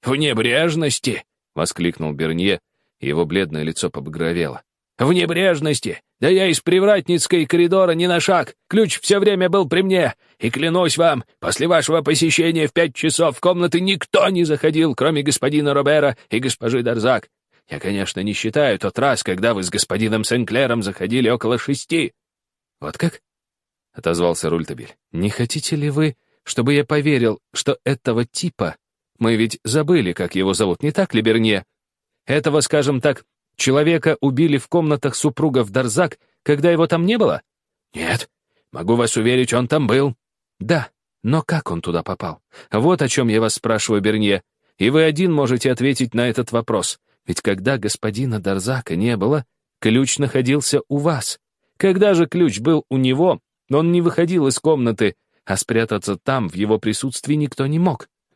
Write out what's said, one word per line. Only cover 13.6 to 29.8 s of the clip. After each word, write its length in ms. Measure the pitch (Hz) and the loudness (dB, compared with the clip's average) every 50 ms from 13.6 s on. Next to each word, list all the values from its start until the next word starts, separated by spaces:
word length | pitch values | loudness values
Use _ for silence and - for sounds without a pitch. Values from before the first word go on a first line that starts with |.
| 175 170 123 170 | 0 0 0 0
никто 480 | 185 190 196 - - - - 202 190 190 | 0 0 -2 -2 -4 0 2 2 2 4
не 160 | 196 175 175 | 2 2 2
заходил, 500 | 151 156 139 - 160 151 160 165 160 127 | 2 0 2 2 0 2 2 2 2 2
кроме 260 | - 127 151 160 147 | 0 0 0 2 0
господина 520 | 139 151 135 - - 139 147 151 147 143 143 | 0 -2 -2 0 0 0 2 2 2 2 2
Робера 440 | 143 139 143 151 151 143 143 - _ - _ | 2 2 4 4 4 4 2 0 _ -10 _
и 100 | - 113 | -4 -2
госпожи 420 | 127 131 120 - - 117 120 127 | -2 -2 -6 -4 -4 -2 -2 0
Дарзак! 460 | 120 120 120 117 107 120 127 110 - _ _ _ _ _ _ _ _ _ | 0 -2 -2 0 2 2 0 0 -2 _ _ _ _ _ _ _ _ _
Я, 100 | - 69 | -14 -8
конечно, 420 | - 92 101 101 98 - - 98 | -6 -6 -4 -4 -4 -6 -6 -6
не 100 | 95 104 | -4 -4
считаю 480 | 101 - - - - 147 147 135 107 95 | -4 -4 -4 -2 0 2 2 2 0 0
тот 180 | - 101 - - | -2 -4 -2 0
раз, 220 | 123 139 131 - | 0 0 0 -2
когда 320 | - - 92 92 98 117 117 | -2 -4 -4 0 0 0 0
вы 100 | 98 92 | 0 -4
с 60 | 90 | -4
господином 540 | 87 104 - - 95 98 113 110 107 110 107 | -4 -4 -4 -2 -2 -2 0 0 0 -2 0
Сенклером 580 | - 120 123 120 - 107 123 139 127 120 117 | 0 -2 -2 -2 -2 0 0 0 0 0 -2
заходили 460 | 104 98 95 - 92 98 117 131 127 113 | -2 -4 -6 -6 -4 -2 -2 0 2 2
около 300 | 123 117 - 113 123 117 | 0 0 0 -2 -2 -2
шести». 560 | - - 143 131 - _ 165 165 147 - _ _ _ _ _ _ _ _ _ _ _ _ _ _ | -2 -4 -6 -6 -4 _ -4 -2 -2 -4 _ _ _ _ _ _ _ _ _ _ _ _ _ _
«Вот 180 | - 73 - - | -14 -14 -6 -4
как?» — 240 | - - - - _ _ _ _ _ _ _ _ _ _ _ _ _ _ _ | -4 -4 -4 -6 _ _ _ _ _ _ _ _ _ _ _ _ _ _ _
отозвался 560 | - - 82 85 85 87 87 85 - - 80 | -8 -4 -4 -2 0 0 0 0 0 -2 -2
Рультабель. 460 | 80 85 80 - 69 65 - - - _ _ _ | -2 -2 -4 -6 -10 -14 -14 -20 -20 _ _ _
«Не 180 | - 82 - 104 | -6 -4 -4 -2
хотите 460 | - - 120 117 - 156 - - - | -2 -2 -4 -4 -4 -6 -4 -4 -4
ли 140 | 147 147 147 | -2 -2 -2
вы, 260 | 139 147 156 156 123 _ _ _ _ _ _ | 0 0 0 -2 -2 _ _ _ _ _ _
чтобы 300 | - - - 120 131 147 | -8 -4 -2 0 2 2
я 120 | 143 143 | 2 2
поверил, 560 | - 151 151 143 151 147 127 120 113 107 - _ _ - | 0 0 0 2 2 2 4 2 2 0 -2 _ _ -10
что 260 | - - - 143 - _ | -4 -2 -2 -2 -2 _
этого 400 | 127 139 - _ 131 113 113 123 | -4 -4 -2 _ -2 0 0 -2
типа, 540 | - _ - - 175 - _ 101 82 - _ _ _ _ _ _ _ _ _ | -4 _ -6 -6 -6 -4 _ -4 -4 -4 _ _ _ _ _ _ _ _ _
мы 180 | 113 113 117 | 0 0 2
ведь 240 | 107 113 113 - - _ | 2 0 -2 -2 -8 _
забыли, 480 | 110 113 151 | -4 -2 -2